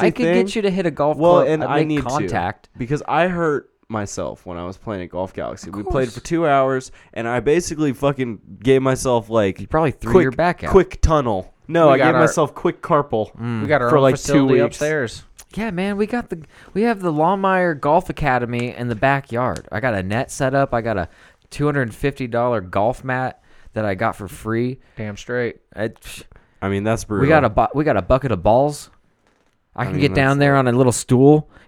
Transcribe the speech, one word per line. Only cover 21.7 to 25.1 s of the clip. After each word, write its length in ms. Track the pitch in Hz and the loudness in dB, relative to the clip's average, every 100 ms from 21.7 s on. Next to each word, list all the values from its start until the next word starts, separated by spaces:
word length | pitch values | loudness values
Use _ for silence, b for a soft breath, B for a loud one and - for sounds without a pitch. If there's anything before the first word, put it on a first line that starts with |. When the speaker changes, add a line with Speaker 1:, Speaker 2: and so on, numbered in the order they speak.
| 143 123 | 0 -4
Speaker 1:
fifty 320 | 104 143 135 127 | -2 -4 -4 -4
dollar 340 | 117 123 117 | -2 0 -2
golf 420 | 90 98 107 123 | -2 0 0 -2
mat 380 | 131 127 127 - b b b | -6 -6 -6 -8 b b b
that 120 | 110 | -6
I 100 | 107 | -4
got 220 | 95 113 - | -2 -4 -4
for 120 | 101 | -12
free. 520 | - 110 113 123 131 _ - | -10 -4 -2 -2 -6 _ -12
Speaker 3:
Damn 200 | 107 | -12